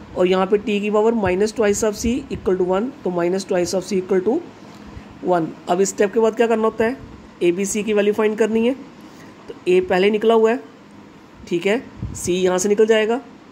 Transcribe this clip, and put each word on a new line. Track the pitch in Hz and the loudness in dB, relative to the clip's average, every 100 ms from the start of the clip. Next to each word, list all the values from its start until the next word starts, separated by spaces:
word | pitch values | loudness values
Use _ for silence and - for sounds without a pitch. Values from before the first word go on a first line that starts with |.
| - - | -8 -2
और | 185 | 2
यहाँ | 190 185 | 2 2
पे | 208 | 0
T | 214 202 | 0 -2
की | 208 | 0
power | 214 220 | 2 2
minus | 233 185 185 214 233 | 2 0 0 0 0
twice | 208 202 | 0 0
of | 220 208 | -2 -2
C | 233 269 - | -2 -2 -6
equal | 185 208 185 | -6 -2 0
to | 180 | 0
one, | 185 254 - | 0 -2 -6
तो | 185 | -6
minus | 175 175 190 190 | -2 -2 -2 -2
twice | 185 175 | -2 0
of | 190 - | -4 -2
C | 190 | -4
equal | 185 190 214 | 0 0 2
to | 320 - - - - - - - - 180 | -2 -4 -20 -20 -20 -18 -18 -20 -8 0
one। | 175 160 - - | 0 0 -6 -2
अब | 185 | 0
इस | 190 | 0
step | - 202 | 0 0
के | 226 | 2
बाद | 220 220 | 0 2
क्या | 226 | 0
करना | 226 | 2
होता | 220 220 | 0 0
है, | 226 269 - - - - | -2 -4 -14 -20 -16 -2
A | 175 | 0
B | 175 | 0
C | 196 214 | -2 -4
की | 208 | 0
value | 208 202 | 2 2
find | 214 214 214 | 2 0 2
करनी | 214 226 233 | 0 2 0
है, | 269 - - - - - - - | -2 -10 -20 -20 -20 -20 -20 -20
तो | - 180 | -8 2
A | 180 185 | 2 2
पहले | 185 202 | 2 2
निकला | 214 220 | 2 4
हुआ | 226 220 | 4 4
है, | 262 - - - - - - - - - | 0 -6 -20 -20 -20 -20 -20 -20 -16 -6
ठीक | 170 185 | -2 0
है, | 240 - - - | -2 -4 -12 -12
C | - 185 | -8 -4
यहाँ | 180 180 180 | 0 2 2
से | 208 | 2
निकल | 208 220 | 4 4
जाएगा, | 220 214 254 - - - | 4 2 -2 -6 -20 -20